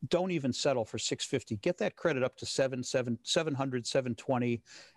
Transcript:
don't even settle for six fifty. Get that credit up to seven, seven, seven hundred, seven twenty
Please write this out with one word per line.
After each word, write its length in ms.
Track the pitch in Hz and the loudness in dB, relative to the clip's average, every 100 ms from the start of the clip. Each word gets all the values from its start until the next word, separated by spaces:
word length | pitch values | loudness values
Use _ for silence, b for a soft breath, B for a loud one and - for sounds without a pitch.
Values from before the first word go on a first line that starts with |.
| - | 0
don't 220 | 175 185 | 2 2
even 200 | 165 135 | 2 0
settle 360 | - 147 127 110 | 0 2 2 0
for 100 | 117 | -4
six 280 | - 135 - | -4 -4 -2
fifty. 300 | 131 - 107 | -4 -2 -2
Get 200 | 175 - | -2 0
that 180 | 208 | -4
credit 280 | - 170 135 | 0 0 2
up 120 | 127 - | 0 -2
to 80 | 117 | -4
seven, 360 | - 135 127 | 0 0 -2
seven, 360 | 123 135 123 113 | -2 0 0 -2
seven 320 | - 175 156 | 0 0 0
hundred, 320 | 135 135 127 117 | 0 0 -2 0
seven 280 | 139 127 | 0 0
twenty 480 | 113 - 123 120 117 B B B | -4 0 2 2 0 B B B